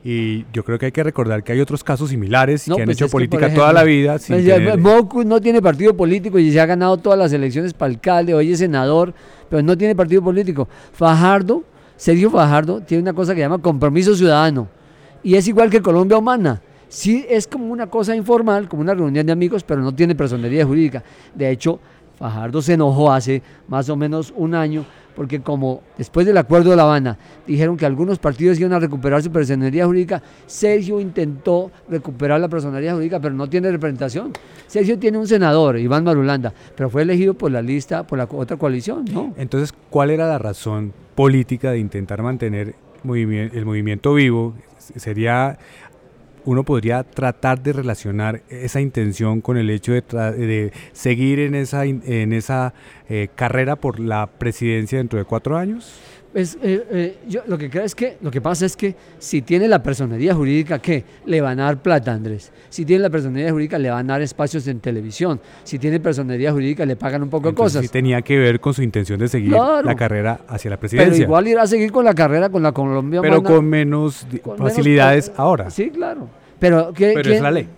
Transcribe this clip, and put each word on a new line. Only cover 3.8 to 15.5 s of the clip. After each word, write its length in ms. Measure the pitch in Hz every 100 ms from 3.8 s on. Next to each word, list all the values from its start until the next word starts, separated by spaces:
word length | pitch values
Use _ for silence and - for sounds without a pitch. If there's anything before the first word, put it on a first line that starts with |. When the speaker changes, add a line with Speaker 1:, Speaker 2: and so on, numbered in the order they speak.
Speaker 1:
vida 360 | 160 143 143 151
sin 160 | - 180
Speaker 2:
pues 100 | 180
ya, 120 | 185
Speaker 1:
tener 200 | 170 208
Speaker 2:
Mocus 480 | 180 220 202 247 220
no 160 | 226
tiene 220 | 214 233
partido 340 | 190 143 208 185
político 400 | 170 196 190 185
y 140 | 160
se 100 | 151
ha 60 | 160
ganado 300 | 175 180 185
todas 200 | 202 196
las 160 | 180
elecciones 400 | 143 135 127 175
para 160 | 160 143
alcalde, 460 | 117 - 175 170 160
hoy 160 | 156
es 80 | 175
senador, 560 | 180 143 131 156 175 - - - -
pero 140 | 156
no 120 | 147 180
tiene 200 | 208 196
partido 260 | 175 185
político. 480 | 180 185 190 143 127 - -
Fajardo, 720 | - 165 160 180 196 185 277 330 _ - _
Sergio 320 | - 170 208
Fajardo 520 | - 151 147 156 196
tiene 200 | 180 165
una 120 | 180
cosa 200 | 165 175
que 60 | 180
se 60 | 143
llama 120 | 175
Compromiso 580 | 165 143 147 147 185 202
Ciudadano 520 | 180 151 160 139 107 - _ - - -
y 100 | -
es 140 | 190
igual 240 | 190